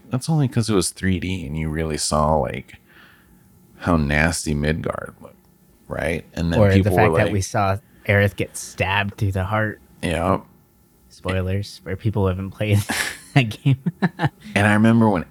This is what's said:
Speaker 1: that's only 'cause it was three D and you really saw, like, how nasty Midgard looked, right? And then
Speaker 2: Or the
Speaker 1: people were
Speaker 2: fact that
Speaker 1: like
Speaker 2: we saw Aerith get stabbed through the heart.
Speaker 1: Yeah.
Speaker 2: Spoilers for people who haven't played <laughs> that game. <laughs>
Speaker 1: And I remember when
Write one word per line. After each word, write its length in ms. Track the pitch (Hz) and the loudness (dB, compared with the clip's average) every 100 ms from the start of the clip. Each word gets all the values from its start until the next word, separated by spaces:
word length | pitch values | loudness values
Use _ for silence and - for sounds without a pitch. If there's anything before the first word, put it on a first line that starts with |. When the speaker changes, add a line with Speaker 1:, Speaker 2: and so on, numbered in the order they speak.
| - | -4
Speaker 1:
that's 180 | 127 - | -6 -2
only 180 | 160 131 | 0 0
'cause 200 | 120 107 | 0 0
it 40 | |
was 160 | 101 82 | 0 0
three 300 | - 95 90 | -2 -2 -2
D 260 | 90 92 69 | -2 -6 -6
and 100 | 78 | -4
you 100 | 78 | -4
really 300 | 78 80 78 | -2 -2 -2
saw, 380 | - 76 76 78 | -2 0 2 2
like, 440 | 65 64 - - _ - - _ _ _ _ _ _ - | 0 -6 -12 -20 _ -20 -20 _ _ _ _ _ _ -10
how 160 | - 82 | 0 2
nasty 580 | 71 73 80 82 80 | 2 2 2 0 -2
Midgard 600 | 73 73 82 78 - - - | -2 0 -2 -4 -8 -10 -16
looked, 160 | - - _ _ _ _ - | -20 -20 _ _ _ _ -12
right? 360 | - 73 85 - | -6 -4 -4 -8
And 180 | - 85 | -6 -2
then 60 | 95 | 2
Speaker 2:
Or 80 | 101 | 4
the 60 | 95 | 6
Speaker 1:
people 160 | 98 | 4
were 60 | 90 | 4
Speaker 2:
fact 120 | 104 80 | 4 4
that 80 | |
Speaker 1:
like 80 | 101 | 2
Speaker 2:
we 100 | 101 | 0
saw 340 | - 113 98 98 - - - | -2 -2 0 -2 -6 -18 0
Aerith 280 | 101 101 - | 2 2 0
get 200 | - - | -8 -8
stabbed 640 | - - 92 101 101 - | -14 -6 -2 0 -2 -2
through 140 | 101 | -2
the 120 | 95 | -2
heart. 360 | 92 107 107 - - - | -2 -2 -2 -6 -16 -8
Speaker 1:
Yeah. 380 | 87 82 87 95 - _ _ _ _ _ _ | -4 0 0 0 -2 _ _ _ _ _ _
Speaker 2:
Spoilers 680 | - 92 92 92 98 98 - | -14 -6 -4 -2 -4 -6 -14
for 100 | - 92 | -12 -6
people 260 | 113 104 | -4 0
who 60 | 95 | 0
haven't 220 | 92 98 | -2 -6
played 280 | - 107 101 | -6 0 0
<laughs> 560 | - - - - - | 0 -4 -6 -8 -2
that 100 | 143 113 - | 0 0 -2
game. 160 | 139 131 180 - | 0 0 -2 -4
<laughs> 300 | 185 - 156 - - | -6 -2 -4 -4 -6
Speaker 1:
And 120 | 101 104 | 0 2
I 60 | |
remember 380 | 104 113 117 113 | 4 4 6 4
when 160 | 92 71 | 2 -4